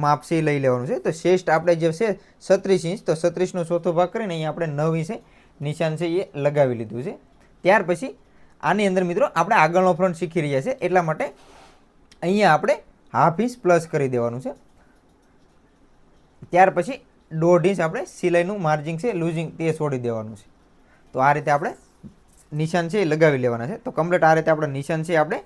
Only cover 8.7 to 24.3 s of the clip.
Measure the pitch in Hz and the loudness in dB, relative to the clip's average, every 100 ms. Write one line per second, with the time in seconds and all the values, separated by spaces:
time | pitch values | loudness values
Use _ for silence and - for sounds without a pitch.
8.7 | 196 196 185 175 175 262 165 175 214 156 | 0 2 2 0 0 0 0 2 4 4
9.7 | 180 185 170 185 170 170 175 147 139 226 | 4 2 2 -2 -2 -6 -4 -2 -2 -4
10.7 | 254 180 180 165 156 277 - - - - | -4 0 0 0 -4 -6 -10 -20 -20 -20
11.7 | _ _ _ _ - 175 208 190 151 208 | _ _ _ _ -8 -2 2 4 4 2
12.7 | 311 - _ _ 117 156 165 247 - 180 | -2 -4 _ _ 2 2 2 -4 -2 2
13.7 | 170 165 156 135 123 120 120 254 - _ | 2 2 -2 0 0 -2 -4 -10 -14 _
14.7 | _ _ _ _ _ _ _ _ _ _ | _ _ _ _ _ _ _ _ _ _
15.7 | _ _ _ _ _ _ _ - 175 190 | _ _ _ _ _ _ _ -2 6 6
16.7 | 175 175 - _ _ - 160 170 175 170 | 4 -4 -6 _ _ -10 0 4 6 4
17.7 | 185 160 220 370 - 175 170 175 208 156 | 0 -2 -4 -10 -4 0 2 0 -2 0
18.7 | 151 147 165 240 185 165 165 165 - 165 | -2 -2 -4 -4 -2 -2 -4 -6 -4 -4
19.7 | 160 151 131 120 113 110 107 - _ _ | -2 -2 -4 -4 -6 -8 -14 -20 _ _
20.7 | _ _ _ _ 127 135 147 147 143 202 | _ _ _ _ 0 2 2 0 0 -2
21.7 | - _ _ - _ _ _ - 151 160 | -8 _ _ -20 _ _ _ -12 -6 -2
22.7 | 180 165 208 170 156 156 135 123 117 123 | -2 -2 -2 0 4 4 4 0 -2 -6
23.7 | 220 - 156 165 175 160 | -8 -8 -4 0 2 4